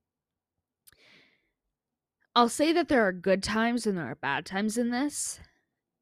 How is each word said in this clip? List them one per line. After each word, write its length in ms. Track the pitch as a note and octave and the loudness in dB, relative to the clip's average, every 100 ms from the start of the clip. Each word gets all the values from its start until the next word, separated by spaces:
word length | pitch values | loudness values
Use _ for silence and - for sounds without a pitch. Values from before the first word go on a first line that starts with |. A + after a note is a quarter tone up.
| _ _ _ _ _ _ _ _ _ _ - - _ _ _ _ _ _ _ _ _ _ _ | _ _ _ _ _ _ _ _ _ _ -20 -20 _ _ _ _ _ _ _ _ _ _ _
I'll 140 | A#3+ A#3+ | 2 4
say 240 | - D4+ | 4 2
that 160 | E4+ D#4 | 2 2
there 180 | C4+ G3+ | 2 2
are 60 | |
good 300 | F#3 F#3+ F#3+ | 0 0 0
times 440 | G3+ A3 A#3 A#3+ A3 | 0 0 0 0 -2
and 120 | F#3 | -4
there 80 | B2+ | -6
are 80 | |
bad 320 | C#3+ C#3 C#3 E3+ | -6 -4 -4 -4
times 320 | G3 G#3+ A3+ | -4 -4 -2
in 120 | A#3+ | -2
this, 500 | A#3+ D4 - - - - _ _ _ _ _ | -2 -4 -4 -8 -10 -18 _ _ _ _ _